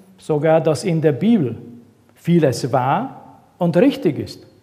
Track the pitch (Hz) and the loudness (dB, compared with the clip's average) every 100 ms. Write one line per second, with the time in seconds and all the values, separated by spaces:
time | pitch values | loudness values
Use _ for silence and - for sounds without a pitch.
0 | _ _ - 151 160 165 160 151 - 160 | _ _ -6 -2 2 2 2 -2 -2 0
1 | 151 127 208 233 123 - - - - _ | 0 0 2 2 0 -6 -16 -20 -20 _
2 | _ _ - 175 151 - 131 127 127 170 | _ _ 0 2 2 0 -2 -2 0 -2
3 | 269 - - - _ - 175 170 269 - | -4 -12 -20 -20 _ -4 0 2 2 2
4 | 175 117 101 - - _ | -2 -4 -8 -14 -20 _